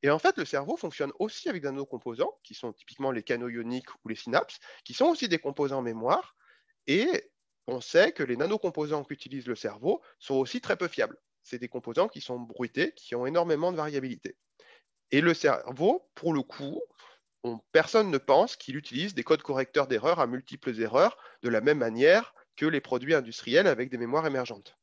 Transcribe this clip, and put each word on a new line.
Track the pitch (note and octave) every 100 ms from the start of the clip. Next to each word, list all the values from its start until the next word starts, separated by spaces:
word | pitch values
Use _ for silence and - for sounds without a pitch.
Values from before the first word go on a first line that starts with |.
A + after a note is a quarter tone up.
Et | C#3
en | D3+
fait, | F4+ -
le | D3
cerveau | D3 C#3+ E4
fonctionne | E3 - C#3 -
aussi | G#3+ - E4+
avec | G3
des | C#3
nanocomposants, | C3+ C#3 B2 - A2+ F#3+ -
qui | -
sont | - A#2+
typiquement | - - - C3+
les | B2
canaux | - A#2+ B2
ioniques | A#2 A#2 B2+ - -
ou | -
les | A2
synapses, | A#2+ B2 - - - -
qui | -
sont | - D4+
aussi | D#4+ A#3
des | E3
composants | C#3+ C#3 C#3 C3+
mémoire. | A#2+ A2+ A#2 G#3 - _ _ _ _ _ -
Et | D#3+ C#4+ F4+ - _ _ _ -
on | B2+
sait | - E3 A3
que | -
les | C3+ A#2+
nanocomposants | E3 G#3+ F#3 D#3+ D3+ D3+
qu'utilise | C3+ D3 C3 C3+ B2
le | A2+
cerveau | G#2+ G#2 C#3 D4 - _
sont | - C3+
aussi | C3 B3
très | - G3
peu | F3
fiables. | - G#2+ - _ _
C'est | - B2
des | A#2+
composants | B2+ A#2+ A#2 G3+
qui | C#3
sont | - B2
bruités, | A#2 A#2+ B2 - F#3 -
qui | - A#2+
ont | B2+
énormément | E3 E3+ D3+ F3
de | F3
variabilité. | D3+ C#3+ C3 A#2 - - _ _ - _ _ _ _
Et | C#3
le | E3+
cerveau, | D#3+ D3+ B2+ - C3 F3+ F4 _ -
pour | E3
le | D3+
coup, | B2+ - C#3 - B4 _ - _ _ _
on, | A#2+ A#2 _
personne | D#3+ D#3 A3+ G#3
ne | C#3
pense | - C#3 A3+ -
qu'il | - C3+
utilise | D3 B2 G3
des | D#3+
codes | A#2 D#3
correcteurs | - C3 C3 D3+ C3
d'erreurs | A#2+ C3 E3+
à | B2+
multiples | B2+ - C3+ - A2
erreurs | A2 B2 G3+ - - -
de | A#2+
la | A2+
même | B2 D3+
manière | A#2 A2+ C#3+ G3 A#3 _ _ -
que | D3+
les | D3+
produits | - B2 C3
industriels | D#3 A#2 - - C#3 G3
avec | A#2+ C3
des | B2
mémoires | A#2+ C#3+ D#3+
émergentes. | C3+ B2 G#2 - _